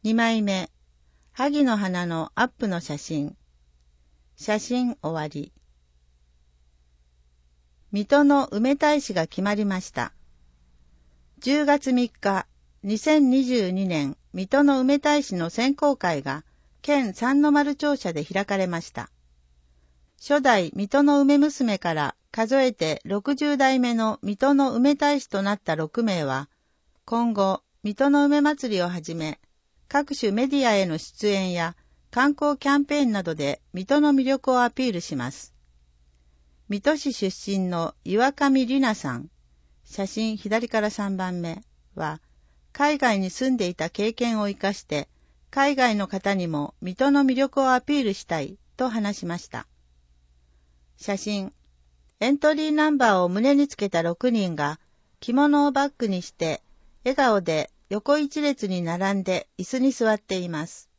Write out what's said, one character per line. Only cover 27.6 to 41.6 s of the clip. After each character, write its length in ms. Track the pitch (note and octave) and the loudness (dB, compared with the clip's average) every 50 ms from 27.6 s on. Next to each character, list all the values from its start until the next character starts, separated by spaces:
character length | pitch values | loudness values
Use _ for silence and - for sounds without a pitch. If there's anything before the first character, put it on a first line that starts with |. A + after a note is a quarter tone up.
| _ _ _ _ - | _ _ _ _ -8
水 120 | G#3 G3+ | -8 -2
戸 140 | - C4+ C#4 | 0 2 4
の 160 | C#4+ C#4+ C#4+ | 4 4 4
梅 160 | C#4+ D4 D4 | 4 4 4
祭 340 | C#4+ D4+ D4+ D4 - A#3+ G#3+ | 2 2 0 -2 -4 -2 -2
り 60 | F#3 | -2
を 80 | F3 F3 | -2 -2
は 120 | F3+ F3 | -4 -8
じ 140 | D#3 - E3 | -8 -8 -8
め、 240 | E3 D#3 D#3 - _ _ _ _ _ _ _ _ _ _ | -6 -6 -8 -8 _ _ _ _ _ _ _ _ _ _
各 280 | _ - C#4+ D4 - C#4 | _ -2 -2 -2 -2 -6
種 160 | - - G#3 | -2 -2 0
メ 160 | G3 A3+ B3+ | 0 0 0
デ 100 | C4+ C#4 | 0 0
ィ 100 | C#4+ C4 | 2 2
ア 60 | A#3 G#3+ | 2 2
へ 120 | G3+ F#3+ | 2 2
の 120 | F3 D#3 | 0 -2
出 300 | D#3+ - - _ - G#3 | -6 -8 -12 _ -4 -2
演 240 | G#3 G3+ G3 F#3+ F#3 | 0 0 0 -2 -2
や 240 | F3 E3+ E3 E3 E3+ _ _ _ _ _ _ _ | -4 -4 -4 -6 -8 _ _ _ _ _ _ _
観 240 | - A#3+ C4+ C#4+ C#4+ | 0 2 2 2 2
光 240 | - D4+ D4 D4 | 0 0 -2 -2
キ 100 | - - | 0 0
ャ 120 | C#4 C#4 C#4+ | 2 2 2
ン 60 | C#4+ | 2
ペ 160 | - D4 D4 | 0 0 0
ー 40 | C#4 | 0
ン 40 | A#3 | 0
な 100 | G#3+ G3 F3 | 0 -2 -4
ど 120 | E3+ D#3+ | -4 -4
で 260 | D3+ C#3+ C#3 - - _ _ - | -4 -4 -4 -4 -6 _ _ -12
水 140 | F3+ F#3+ | -12 -2
戸 140 | - C#4 D4 | 2 4 4
の 120 | D4 D4 C#4+ | 6 4 4
魅 120 | C4+ B3+ | 4 2
力 260 | C4 C4+ C4+ - - | 2 0 0 0 0
を 120 | B3+ B3 B3 | 2 2 2
ア 60 | A#3+ | 0
ピ 200 | _ - B3+ B3 | _ -2 -2 -2
ー 40 | G3 | -2
ル 80 | E3+ | -4
し 140 | - - D#3 | -6 -6 -6
ま 160 | C3 A#2+ B2+ | -6 -6 -6
す。 220 | - - - - _ _ _ _ _ _ _ _ _ _ _ _ _ _ _ _ _ _ _ _ _ _ _ - | -8 -12 -20 -20 _ _ _ _ _ _ _ _ _ _ _ _ _ _ _ _ _ _ _ _ _ _ _ -8
水 120 | G3+ G3+ | -8 0
戸 160 | - C#4+ D#4 | 0 0 0
市 160 | D4 - C#4+ B3 | 0 -2 -6 -4
出 380 | - G3+ F#3+ - - - G3+ | -2 -4 -4 -4 -6 -8 -4
身 180 | G3 F#3+ F#3+ F3+ | -4 -2 -2 -2
の 240 | F3 E3+ E3 - - _ _ | -2 -4 -4 -6 -8 _ _
岩 300 | - F#3 G#3+ B3 C#4 C#4+ | -2 0 2 2 0 0
上 280 | - C#4+ C#4 C4+ C4+ C4 | 0 2 2 4 2 2
里 100 | A#3 C4 | 2 0
奈 240 | C#4 C4+ A#3 G#3+ - | 0 2 0 0 -2
さ 140 | - C#3 B2 | -6 -8 -8
ん、 120 | A#2+ C#3+ E3 _ _ _ _ _ _ _ _ _ _ _ | -8 -10 -14 _ _ _ _ _ _ _ _ _ _ _
写 240 | _ - - G3 | _ -8 -8 -8
真 300 | F#3+ - G#3+ A3 A3 A3 | -6 -4 -4 -4 -4 -4
左 320 | G3+ - G3+ G#3+ A3+ A#3 A#3 | -6 -4 -2 -2 -2 -2 -2
か 120 | - A3 | -2 -2
ら 80 | G#3 G#3+ | -2 -2
三 280 | G3+ - G3+ G3 G3 | -4 -4 -6 -6 -4
番 240 | F#3 F#3 F#3 F3+ F3 | -4 -4 -6 -6 -6
目 220 | E3+ E3 E3 G3 | -6 -8 -8 -12